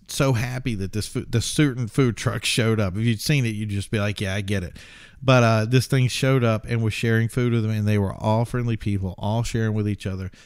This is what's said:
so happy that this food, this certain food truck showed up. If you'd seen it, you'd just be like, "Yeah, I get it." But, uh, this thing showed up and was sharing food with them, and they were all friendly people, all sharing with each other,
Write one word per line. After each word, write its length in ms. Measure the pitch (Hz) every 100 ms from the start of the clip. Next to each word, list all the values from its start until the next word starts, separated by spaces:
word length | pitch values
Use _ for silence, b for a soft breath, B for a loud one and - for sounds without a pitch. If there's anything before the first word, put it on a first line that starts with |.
| -
so 260 | - 139
happy 420 | 120 123 123 127 107
that 180 | 95
this 140 | 107 -
food, 240 | 127 -
this 140 | 120 -
certain 420 | - 147 123 113
food 280 | - 131 104
truck 300 | - 110 -
showed 340 | - 113 110
up. 160 | 98 92
If 80 |
you'd 160 | 117 107
seen 240 | - 147
it, 60 | 120
you'd 200 | 104 107
just 200 | 101 -
be 100 | 110
like, 220 | 104 98
"Yeah, 140 | 98 95
I 60 |
get 220 | 98 101
it." 140 | 90 - B B B B
But, 200 | 127 127
uh, 220 | 117 110 110
this 220 | 127 -
thing 200 | 135 123
showed 360 | - 135 135
up 220 | 120 107 -
and 180 | 117
was 100 | 110
sharing 340 | - 117 113 113
food 260 | - 123
with 100 | 117
them, 80 | 107
and 160 | 110 104
they 100 | 104
were 160 | 98
all 320 | - 110 110 117
friendly 320 | 123 120 110
people, 380 | - 101 95 -
all 260 | 101 113
sharing 300 | 113 117 110
with 160 | 107 104
each 160 | 101 104
other, 260 | 95 90 B